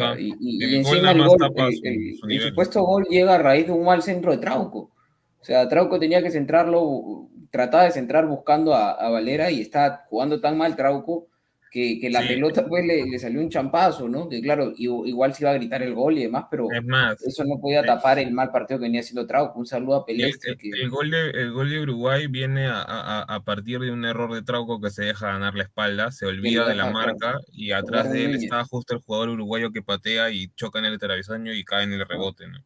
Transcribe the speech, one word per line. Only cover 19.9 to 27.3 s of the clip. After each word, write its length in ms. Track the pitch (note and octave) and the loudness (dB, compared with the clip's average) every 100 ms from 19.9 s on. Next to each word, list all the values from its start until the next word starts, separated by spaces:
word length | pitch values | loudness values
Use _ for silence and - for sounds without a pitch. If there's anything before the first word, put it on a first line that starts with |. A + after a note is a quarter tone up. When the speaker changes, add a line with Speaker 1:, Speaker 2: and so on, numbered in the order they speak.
| C#3 | 0
Speaker 2:
a 20 | |
Speaker 1:
El, 60 | - | 0
Speaker 2:
Pelestri, 460 | A2+ C3 C3+ B2 | -2 -2 -2 -8
Speaker 1:
el, 40 | B2+ | -10
Speaker 2:
que 140 | G#2 | -8
Speaker 1:
el 180 | G#2+ C3 | -6 -4
gol 220 | C#3 D3+ | -4 -2
de, 200 | E3 D#3 | -2 -2
el 200 | - A#2+ | -2 -4
gol 160 | A#2+ C#3 | -2 -4
de 140 | D#3 | -2
Uruguay 460 | D3 A#2 B2+ C#3 D3 | -4 -2 0 0 -2
viene 380 | C3 C3 C3+ C3+ | -4 -2 -2 -2
a, 140 | G#2+ | -4
a, 420 | - G#2+ - G#2+ | -6 -8 -6 -6
a 220 | - G#2 | -6 -8
partir 360 | G#2+ G#2 G#2+ B2 | -6 -6 -4 -6
de 100 | B2+ | -4
un 160 | A#2+ A#2 | -4 -4
error 260 | A2+ A#2 | -4 -4
de 80 | A2+ | -6
Trauco 380 | G#2+ B2 A#2 A2 | -4 -4 -4 -6
que 80 | G#2 | -6
se 160 | G2+ | -4
deja 220 | G#2 G#2 G#2 | -6 -4 -4
ganar 220 | G2 G2+ | -4 -4
la 100 | G2+ | -4
espalda, 480 | F#2+ - G#2 G2+ A2+ | -8 -4 -2 -2 -4
se 120 | B2+ | -4
Speaker 2:
Que 60 | G2 | -6
Speaker 1:
olvida 320 | F#2+ A2 A#2 | -2 0 2
Speaker 2:
lo 60 | A#2 | 2
Speaker 1:
de 60 | G#2 | 0
la 80 | G2 | 0
Speaker 2:
deja, 60 | |
claro, 240 | A2 A2+ G#2 | 0 -2 -2
Speaker 1:
marca 220 | A#2 | -4